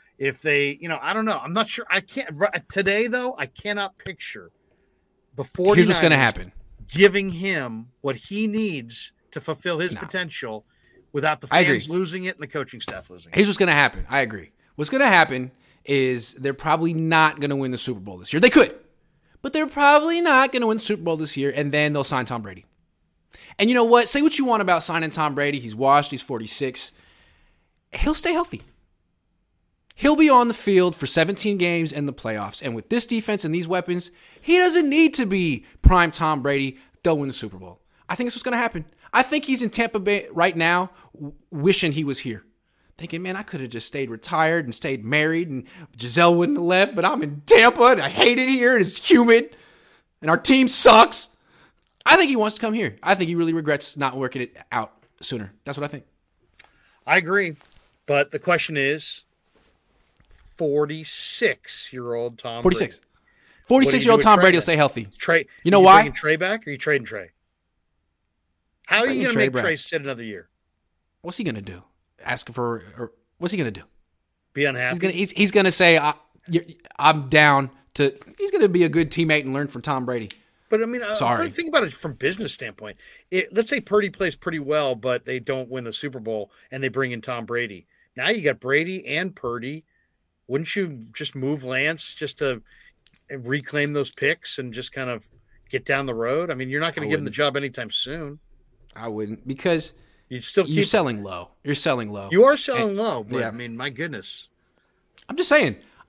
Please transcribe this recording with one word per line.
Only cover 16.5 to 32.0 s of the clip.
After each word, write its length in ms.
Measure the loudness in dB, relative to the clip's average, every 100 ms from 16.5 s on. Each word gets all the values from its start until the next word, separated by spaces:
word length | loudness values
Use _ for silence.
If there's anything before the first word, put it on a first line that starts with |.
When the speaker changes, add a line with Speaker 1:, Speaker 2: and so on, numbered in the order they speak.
Speaker 2:
probably 400 | -6 -2 0 0
not 460 | -2 0 4 2 0
gonna 160 | -4 -4
win 160 | -4
the 60 | -6
Super 220 | -6 -8
Bowl 180 | -12 -16
this 160 | -4
year. 60 | 4
They 100 | 6
could, 260 | 6 4 0 _ _ _ _ _ _
but 120 | -6
they're 140 | -4 -4
probably 520 | 2 4 6 4 0
not 300 | 2 2 2
gonna 160 | 0 -2
win 100 | -2
the 60 |
Super 200 | -2 -4
Bowl 120 | -2 -4
this 200 | -4 -4
year, 160 | -4 -2
and 160 | -2
then 220 | 0 0
they'll 100 | 0
sign 220 | -2 -2 -4
Tom 160 | -8
Brady. 240 | -10 -16 _ _ _ _ _ _ _ -20 -14 -2
And 120 | 2
you 60 | 4
know 80 | 6
what? 220 | 6 6
Say 120 | 2
what 160 | 2 2
you 80 | 0
want 160 | 0
about 220 | 2 0
signing 260 | 0 -4 -4
Tom 260 | -2 -2 0
Brady. 240 | -2 -2
He's 160 | -8 -2
washed. 360 | 4 4 4
He's 100 | -8
forty-six. 720 | -8 -10 -8 -6 -6 -6 -12 _ _ _ _ _ _ _ _ _ _
He'll 200 | -2 0
stay 200 | 0 -2
healthy. 280 | -2 -4 -8 -18 _ _ _ _ _ _ _ _ _ _ _ _ -2
He'll 200 | 2 4
be 140 | 6
on 180 | 6 4
the 60 |
field 420 | 0 2 4 4 0
for 120 | -4
seventeen 500 | 0 0 0 -2 0
games 340 | 0 0 -2
in 140 | -4